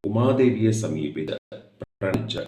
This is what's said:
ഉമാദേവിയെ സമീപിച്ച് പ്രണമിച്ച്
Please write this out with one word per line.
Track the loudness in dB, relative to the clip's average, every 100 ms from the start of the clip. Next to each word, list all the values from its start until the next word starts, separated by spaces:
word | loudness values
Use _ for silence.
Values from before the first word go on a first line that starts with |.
| 0
ഉമാദേവിയെ | 2 2 4 4 4 2
സമീപിച്ച് | 2 -2 -4 -4 -6 -6 -8 _ -20 -20 _
പ്രണമിച്ച് | -18 _ -2 -2 -4 -8